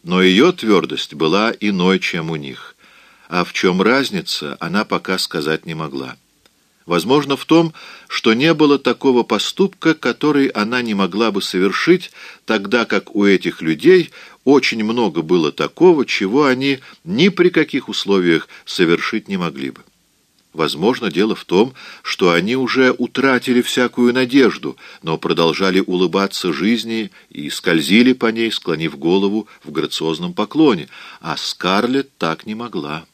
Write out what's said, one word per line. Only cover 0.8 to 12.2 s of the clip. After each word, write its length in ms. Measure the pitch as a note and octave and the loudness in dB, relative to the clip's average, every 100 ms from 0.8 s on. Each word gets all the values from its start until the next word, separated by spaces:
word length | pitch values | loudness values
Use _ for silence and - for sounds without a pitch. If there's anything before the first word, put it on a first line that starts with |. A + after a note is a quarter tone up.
| D2 - - | 2 -8 -8
была 380 | D2 D#2 F#2+ A2 - | -4 0 0 -2 -2
иной, 400 | G#2 F#2+ F2+ F#2+ | -4 0 2 0
чем 320 | - F2 D#2+ | -2 -6 -8
у 60 | D#2+ | -8
них. 400 | C#2 B1+ - _ _ _ _ _ _ | -10 -16 -20 _ _ _ _ _ _
А 160 | F2+ | -4
в 80 | F2 | -4
чём 280 | - F#2+ F2+ | 0 0 2
разница, 760 | G2 C3+ B2+ F#2+ - - D2 C#2+ | 2 2 0 -6 -6 -8 -8 -10
она 240 | F2 G2 | -6 -6
пока 340 | G#2+ F2+ - F#2 | -4 -6 -4 -6
сказать 460 | - E2+ D2 D#2+ | -4 -6 -4 -4
не 100 | E2+ | -6
могла. 420 | D#2+ D#2 C2+ C2 B1+ _ _ _ _ _ _ - | -10 -10 -10 -12 -16 _ _ _ _ _ _ -4
Возможно, 460 | E2+ F2 C#3+ C#3 C3+ | -2 2 0 2 -6
в 80 | |
том, 280 | - D#3+ E3 - - - - | 2 2 2 -4 -20 -20 -10
что 260 | - A2+ | -2 0
не 180 | A2+ D#3 | 2 2
было 240 | D#3 D3+ C#3+ | 4 4 2
такого 460 | C3 A#2 C3+ B2 | 0 0 2 2
поступка, 720 | A2+ G#2+ - - F#3+ - D#3+ | 0 -2 -4 -2 -2 0 -2
который 540 | D#3 B2+ A#2 D3+ C#3+ C3+ | 0 -2 -2 0 2 0
она 340 | - G#2 B2 | -2 -2 -2
не 120 | A#2+ | -2
могла 360 | G2+ F#2 G2 A2+ | -2 -2 0 0
бы 100 | G2 | -2
совершить, 720 | - F#2+ G2 F#2 - F3+ - - | -4 0 0 0 2 2 0 -18